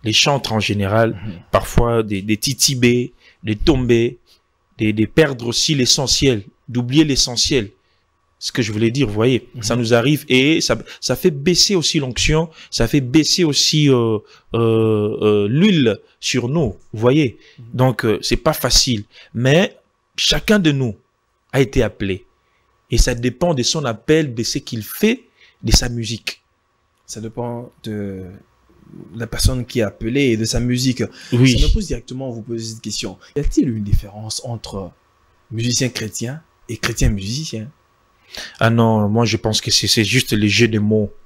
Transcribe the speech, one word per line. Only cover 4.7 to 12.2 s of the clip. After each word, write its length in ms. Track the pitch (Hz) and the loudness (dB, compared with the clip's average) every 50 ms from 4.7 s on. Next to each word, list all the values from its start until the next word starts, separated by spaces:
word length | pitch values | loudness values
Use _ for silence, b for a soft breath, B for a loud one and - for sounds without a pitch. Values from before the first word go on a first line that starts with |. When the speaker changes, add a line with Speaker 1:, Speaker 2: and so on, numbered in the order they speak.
| _ | _
Speaker 1:
des, 140 | - 113 107 | -2 0 0
des 160 | 107 107 110 | 2 2 0
perdre 400 | 101 - 160 156 147 135 120 123 | 2 4 2 2 2 0 -4 -6
aussi 260 | 120 117 - - - 156 | -4 -2 -2 0 0 0
l'essentiel, 680 | 139 123 120 - - 139 120 - - 147 135 123 104 95 - _ _ _ | 0 2 2 2 0 0 -2 0 2 2 2 2 0 -4 -10 _ _ _
d'oublier 380 | - 117 123 123 123 127 156 156 | -8 -6 -4 -4 2 2 2 4
l'essentiel. 640 | 151 135 120 - - 120 113 - - 156 131 107 98 _ _ _ _ _ _ _ _ _ _ _ _ _ _ | 4 2 0 -2 -2 -2 -2 -2 0 0 -2 -2 -4 _ _ _ _ _ _ _ _ _ _ _ _ _ _
Ce 120 | - - | -14 -6
que 120 | - 143 120 | -4 -2 -2
je 80 | 104 | -2
voulais 180 | 107 107 113 117 | 0 0 0 0
dire, 160 | 120 139 139 | 2 0 -2
vous 80 | 107 101 | -2 0
voyez, 340 | 104 113 131 131 107 - - _ | 0 2 2 2 0 -4 -8 _
Speaker 2:
Mhm. 80 | 123 107 | -8 -4
Speaker 1:
ça 120 | - 117 | -4 -2
nous 180 | 123 120 110 120 | -2 2 2 2
arrive 320 | 117 117 139 156 139 - | 2 4 2 0 0 0
et 340 | - 131 127 131 147 160 - | 2 2 4 4 4 2 0
ça, 140 | - - 120 107 - B B B | 0 0 -2 -2 -4 B B B
ça 160 | - - - | -6 -6 -4
fait 140 | - - 185 | 0 0 0
baisser 460 | 156 139 139 180 175 165 - - 208 | 0 0 0 0 2 2 2 2 2
aussi 240 | 175 147 - - 160 | 0 0 0 -2 -2
l'onction, 500 | 139 127 117 - | -4 -4 -4 -2